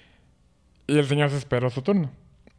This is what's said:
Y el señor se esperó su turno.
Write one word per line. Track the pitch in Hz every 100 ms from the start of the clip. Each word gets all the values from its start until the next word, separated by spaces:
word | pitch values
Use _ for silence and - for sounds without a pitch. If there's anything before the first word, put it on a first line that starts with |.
| _ _ _ _ _ _ _ _ -
Y | 147
el | 139
señor | 147 147
se | 143
esperó | 123 123 123
su | 127
turno. | 131 202 143 - - _ _